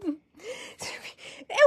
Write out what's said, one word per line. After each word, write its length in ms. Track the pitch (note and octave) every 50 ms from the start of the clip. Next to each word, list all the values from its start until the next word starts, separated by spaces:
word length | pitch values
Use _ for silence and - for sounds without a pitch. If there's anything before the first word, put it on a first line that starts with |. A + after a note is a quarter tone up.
| G4 E4 D4 - - _ _
<laughs> 1120 | D#4 - A4+ - - - - - - - - - - - - - - - - - - -
è 80 | - - - D5